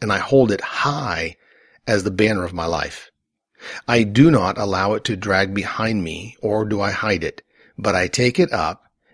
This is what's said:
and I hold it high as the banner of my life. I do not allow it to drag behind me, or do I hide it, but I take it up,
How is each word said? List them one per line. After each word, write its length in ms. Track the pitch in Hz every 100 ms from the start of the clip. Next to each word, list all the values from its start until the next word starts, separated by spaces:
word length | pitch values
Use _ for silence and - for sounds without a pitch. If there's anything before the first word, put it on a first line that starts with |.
and 100 | 107
I 60 | 98
hold 340 | - 135 117
it 80 | 98
high 760 | - - 143 147 127 80 82 - _ _ _ _ -
as 180 | 107
the 60 | 98
banner 340 | 92 107 101
of 80 | 87
my 140 | 90 82
life. 440 | 80 73 - - _ _ _ _ _ - - -
I 140 | 120
do 280 | 104 107 160
not 280 | 131 92 107
allow 340 | 101 92 98
it 120 | 107
to 120 | - 98
drag 380 | 104 95 98
behind 500 | 101 87 - 110 107
me, 320 | 82 78 107 -
or 240 | 107 107 107
do 120 | 104
I 120 | 101
hide 340 | 98 107 92
it, 160 | 78 - - _ _ -
but 160 | 107
I 120 | 92 90
take 320 | - 123 123
it 140 | 175
up, 320 | 107 78 - _ _ _